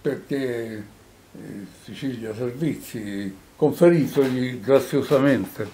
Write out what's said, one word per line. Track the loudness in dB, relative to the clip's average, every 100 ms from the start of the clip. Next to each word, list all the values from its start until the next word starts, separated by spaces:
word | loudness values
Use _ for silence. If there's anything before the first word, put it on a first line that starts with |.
perché, | -4 -6 -6 -4 -2 -4 -6 -10 -14 -20 -20 -20 _
eh, | -18 -14 -14 -16 -18
Sicilia | -18 -8 -8 -6 -8
Servizi, | -6 -6 -2 -2 -2 -8 -10 -6 -6 -6 -10 -20
conferitogli | 0 0 6 6 6 2 2 2 2 -2 -4
graziosamente | 4 4 4 -2 2 4 4 2 -2 -8 -10